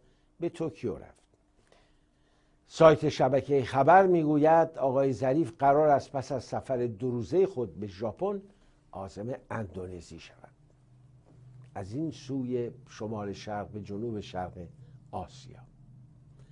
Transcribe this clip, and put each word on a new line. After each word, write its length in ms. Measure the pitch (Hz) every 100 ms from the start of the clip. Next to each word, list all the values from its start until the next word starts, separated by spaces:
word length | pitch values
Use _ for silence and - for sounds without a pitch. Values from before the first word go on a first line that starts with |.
| _ _ _ -
به 80 | 165
توکیو 480 | 170 160 - 113 71
رفت. 280 | - _ _ _ _ _ _ _ _ _ _ _ _ _ _ _ _
سایت 420 | - 160 151 151
شبکهٔ 560 | - 131 139 - 139
خبر 420 | 113 131 139 185 190
می‌گوید 720 | 175 151 151 156 165 160 -
آقای 340 | 135 131 139
ظریف 400 | 123 131 147 165 -
قرار 300 | 139 143 151
است 240 | 139 -
پس 200 | 135 -
از 120 | 131
سفر 420 | - 113 - 123 120
دو 240 | 98 127
روزهٔ 360 | 120 107 180 190
خود 340 | 165 160 123
به 60 | 101
ژاپن 560 | 92 156 - 196 196 202 _ _ _ _
عازم 420 | 95 98 98 113 - -
اندونزی 680 | 110 98 87 90 90 78 82
شود، 320 | - - - _ _ _ _ _ _ - _ - - - -
از 180 | 104 95
این 180 | 131 160
سوی 600 | - - 135 123 123 117 - -
شمال 440 | - 110 110 101
شرق 360 | 95 107 104 87
به 120 | 104
جنوب 400 | 95 101 117 104
شرق 320 | - 90 87 90 85 - - - -
آسیا. 480 | - - - - - - - - - - - - - -